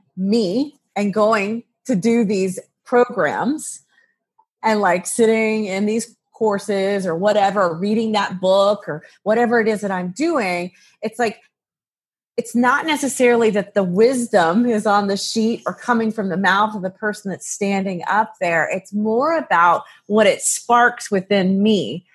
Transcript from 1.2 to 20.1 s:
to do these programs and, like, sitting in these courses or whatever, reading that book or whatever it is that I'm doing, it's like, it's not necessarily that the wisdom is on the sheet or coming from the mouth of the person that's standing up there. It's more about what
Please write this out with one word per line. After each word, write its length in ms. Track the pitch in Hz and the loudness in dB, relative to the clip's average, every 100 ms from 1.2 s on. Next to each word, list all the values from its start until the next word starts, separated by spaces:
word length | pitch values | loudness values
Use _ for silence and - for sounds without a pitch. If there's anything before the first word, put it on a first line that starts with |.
| 214 214 196 226 - _ - | 2 0 -2 -6 -10 _ -4
to 100 | 202 | 0
do 280 | 220 233 | 2 2
these 360 | 202 202 190 185 - _ | 2 0 -2 -6 -14 _
programs 960 | - 247 247 196 147 101 196 302 - - _ _ _ _ _ _ _ _ | -2 0 2 0 -2 -2 -4 -4 -8 -16 _ _ _ _ _ _ _ _
and, 180 | 220 214 | -2 0
like, 260 | 190 180 - | 2 0 -2
sitting 580 | - 226 220 220 220 | 0 2 2 0 -2
in 220 | 208 190 208 | -4 -2 -2
these 280 | 220 - _ _ | -2 -6 _ _
courses 720 | - 220 196 214 196 196 202 | -4 -2 -2 -2 -2 -2 -2
or 120 | 185 165 | -4 -2
whatever, 580 | 208 208 196 202 175 | 0 2 2 2 0
reading 380 | 160 208 226 220 | 0 -2 0 0
that 280 | 214 190 185 | -2 -2 -2
book 460 | 185 196 196 208 - | 2 4 4 0 -4
or 160 | 151 - _ | -10 -12 _
whatever 340 | 196 220 233 240 | -2 2 2 2
it 80 | 220 | 0
is 140 | 208 | -2
that 100 | 202 | -4
I'm 200 | 185 180 | -4 -6
doing, 600 | 185 330 302 190 175 180 - _ _ | -4 -2 0 -2 -4 -6 -12 _ _
it's 180 | 220 - | -8 -4
like, 220 | 233 - _ _ _ _ _ _ _ _ _ - | -4 -4 _ _ _ _ _ _ _ _ _ -10
it's 180 | - | -4
not 320 | 240 247 285 320 | 0 2 2 0
necessarily 640 | 294 277 - 240 233 220 | -2 -2 2 4 4 2
that 240 | 202 180 | 0 -2
the 80 | 202 | -2
wisdom 840 | 185 180 233 254 233 202 165 196 | 0 4 2 2 0 2 4 2
is 220 | 240 214 208 | 2 0 2
on 220 | 202 202 | 2 0
the 80 | 196 | -2
sheet 460 | - 226 220 233 - | -4 -2 -2 -2 -6
or 80 | |
coming 380 | 185 - 233 220 | -4 -2 0 -2
from 160 | 220 190 | -4 -4
the 80 | 175 | 0
mouth 400 | 190 196 214 214 | 2 2 0 -4
of 60 | |
the 80 | 185 | -8
person 420 | - 214 202 196 | -6 -6 -6 -8
that's 180 | 160 - | -10 -10
standing 520 | - 196 196 190 175 - | -6 -2 -2 -2 -4 -2
up 280 | 202 226 - | 0 -2 -4
there. 280 | 175 165 - | -2 0 0
It's 220 | 185 - | -4 -6
more 440 | 202 220 226 302 330 | -4 -2 0 0 -2
about 480 | 254 175 175 160 - - | 0 4 4 2 -4 -16
what 220 | - | -2